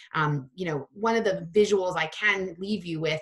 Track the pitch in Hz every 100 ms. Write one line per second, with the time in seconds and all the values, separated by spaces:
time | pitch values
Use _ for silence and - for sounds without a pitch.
0 | - 160 151 147 131 180 180 143 - 202
1 | 226 226 208 185 170 208 202 196 180 170
2 | 160 - 214 196 190 165 196 208 170 156
3 | 156 156